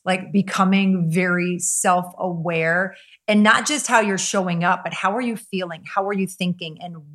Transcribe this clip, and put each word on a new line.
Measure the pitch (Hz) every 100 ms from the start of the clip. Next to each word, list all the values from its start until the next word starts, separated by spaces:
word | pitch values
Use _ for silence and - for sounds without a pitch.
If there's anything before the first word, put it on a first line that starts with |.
| -
like, | 190 190
becoming | 202 190 - 190 196 196 185 165
very | 165 180 175 180 175
self-aware, | - - 196 180 180 - 185 170 165 165 160 170 190 - - - -
and | 208
not | 214 240 220
just | 294 -
how | 240
you're | 214 190
showing | - 202 180 170
up, | 175 180
but | 170
how | 160 190 214
are |
you | 247 220
feeling? | - 190 180 160 -
How | - 196
are |
you | 202 190
thinking? | - 180 175 170 156
And | 175 165 147